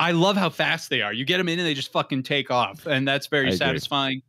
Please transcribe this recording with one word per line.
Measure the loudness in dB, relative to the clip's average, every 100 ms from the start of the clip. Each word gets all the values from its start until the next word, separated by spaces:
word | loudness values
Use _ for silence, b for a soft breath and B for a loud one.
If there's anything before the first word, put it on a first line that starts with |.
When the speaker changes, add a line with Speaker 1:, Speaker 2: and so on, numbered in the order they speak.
Speaker 1:
I | 2
love | 4 4 4
how | 0
fast | 0 -2 -2 -2
they | -2
are. | -2
You | -2 0
get | 0
'em | 0
in | 0
and | -2
they |
just | -2 -2
fucking | -4 -2 -4
take | -2 -2 0
off, | 0 0 -4 -2
and | 0 2
that's | 0 0
very | 0
Speaker 2:
I | 2
agree. | 2
Speaker 1:
satisfying. | 0 -2 -2 -2 -2 -4